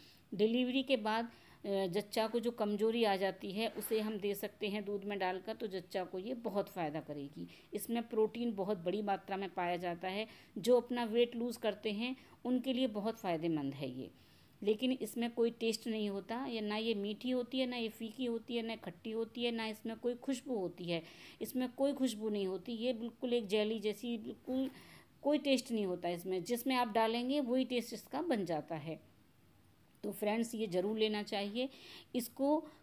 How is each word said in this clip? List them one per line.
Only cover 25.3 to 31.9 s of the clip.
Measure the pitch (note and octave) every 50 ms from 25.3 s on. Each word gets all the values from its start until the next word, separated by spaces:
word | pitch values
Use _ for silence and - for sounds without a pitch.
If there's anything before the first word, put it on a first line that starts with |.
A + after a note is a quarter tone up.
| D4+ D4
टेस्ट | D4 C#4+ C4+ B3+ B3+ -
नहीं | A#3 A3 G#3
होता | F#3 F3+ F3 F3 F3
इसमें। | F3 E3 E3+ F#3+ F#3 F#3 F3
जिसमें | F3+ A#3+ A#3 A#3 C4 C4
आप | B3 B3 A#3
डालेंगे | G3+ A3+ A3 A3 A3+ A#3+ A#3+ B3+ C#4 D4
वही | C#4+ A#3 B3 C4 C4
टेस्ट | B3+ B3+ A#3+ A#3 - -
इसका | G#3 - - - C#4
बन | E4 F4 C#4+ G#3+ F#3+
जाता | E3 E3+ D3+ D#3 - E3+
है। | D#3 C#3 E3 D#3 D#3 - - - - - - _ _ - - - - - - - _ - _ _ - -
तो | G#3
फ्रेंड्स | G3+ - G#3+ G#3 G#3 A3+ A#3 A3+ -
ये | G#3+ A3
ज़रूर | G3+ E3+ F#3 F3+ G#3 A3 A3
लेना | A3 G#3+ G#3+ G#3
चाहिए, | G#3 - A3+ G3+ G3+ G3+ G3+ A#3+ B3+ C#4 - - - -